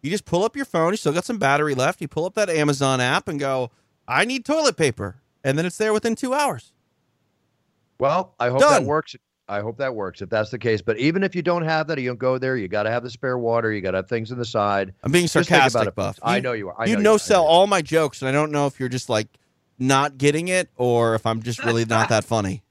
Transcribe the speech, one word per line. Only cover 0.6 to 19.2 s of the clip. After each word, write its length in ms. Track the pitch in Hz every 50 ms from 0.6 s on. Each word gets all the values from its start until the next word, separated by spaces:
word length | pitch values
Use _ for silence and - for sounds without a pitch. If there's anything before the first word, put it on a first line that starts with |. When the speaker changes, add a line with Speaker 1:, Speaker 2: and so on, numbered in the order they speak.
| 277
Speaker 1:
phone. 260 | - - 170 160 170 196
You 60 | 220
still 140 | - 151 143
got 100 | 170 180
some 140 | - 247 208
battery 360 | 190 135 139 147 151 151 139
left. 260 | 127 127 151 190 _ -
You 60 | 139
pull 180 | - 156 160
up 80 | 185 -
that 140 | - 208 196
Amazon 500 | 165 156 151 147 143 135 143 135 135 127
app 260 | 123 123 139 180 -
and 140 | - 165 143
go, 300 | 143 135 135 131 123 117 _ _ _ _ _ _ _
"I 180 | - 120 135 190
need 180 | 233 262 269 226
toilet 320 | - 294 320 311 277 196
paper." 400 | - 165 139 113 - 104 98 - - _ _ _ _ _
And 140 | 135 135 151
then 60 | 165
it's 120 | 180 170 -
there 160 | 214 220 214
within 200 | 214 - 233 226
two 180 | - - 254 254
hours. 380 | 285 294 269 175 120 - _ _ _ _ _ _ _ _ _ _ _ _ _ _ _ _ _ _ _ _ _ _ _ _ _ _ _
Speaker 2:
Well, 360 | 127 139 151 180 185 - _ _
I 100 | 120 123
hope 100 | 123 135
Speaker 1:
Done. 220 | 269 294 285 226 147
Speaker 2:
that 40 | 139
works. 280 | 147 156 156 - - 127 _ _ _ _ _ -
I 120 | 101 101
hope 160 | 101 110 113 117
that 160 | 139 131 127
works 280 | 110 101 92 87 - 101
if 80 | 85
that's 200 | 113 107 107 101
the 80 | - 110
case. 220 | 95 117 110 104 92
But 160 | - 110 107
even 240 | 127 147 165 196 196
if 120 | 190 185
you 80 | 180 160
don't 220 | 165 175 175 165
have 220 | 156 160 156 156 147
that, 100 | 165 139
you 100 | 127 123
don't 100 | 123 107
go 200 | 127 127 131 131
there. 180 | 127 131 131
You 100 | 127 104 90
gotta 220 | 92 104 107 110
have 120 | 113 120 117
the 80 | 123
spare 280 | 120 - - 131 127 123
water. 340 | 120 117 117 117 113 110 107
You 80 | 104 92
gotta 160 | 95 92 95
have 100 | 95 _
things 240 | 123 117 113 107 123
on 60 | 123
the 60 | 120
side. 500 | 113 - 110 104 104 101 98 98 95 98 _ -
Speaker 1:
I'm 100 | - 143
being 120 | 175 175
Speaker 2:
Just 100 | 160 -
think 140 | 170 175 -
about 200 | 170 143 135 131 113
Speaker 1:
sarcastic, 160 | 117 110 98
Speaker 2:
it. 60 | -
Speaker 1:
Buff. 240 | - 95 98 98 - -
Speaker 2:
I 140 | 117 120
Speaker 1:
You, 60 | 123 127
Speaker 2:
know 100 | 131 120
you 160 | 110 101 92
are. 40 | - -
I 60 | 117
Speaker 1:
you 60 | 196 220
Speaker 2:
know 40 | 208
you 60 | 208
Speaker 1:
no 60 | 208 220
Speaker 2:
are. 20 |
I 40 | 208
Speaker 1:
sell 240 | - - 214 185 165
Speaker 2:
know. 40 | 151
Speaker 1:
all 180 | 165 170 190
my 160 | 202 202 185 156
jokes, 400 | - 156 160 160 139 - - 139
and 60 | 131
I 40 | 131
don't 180 | 143 151 156
know 160 | 147 147 143
if 140 | 139 131 -
you're 80 | 131 123
just, 200 | 123 127 - -
like, 180 | 123 107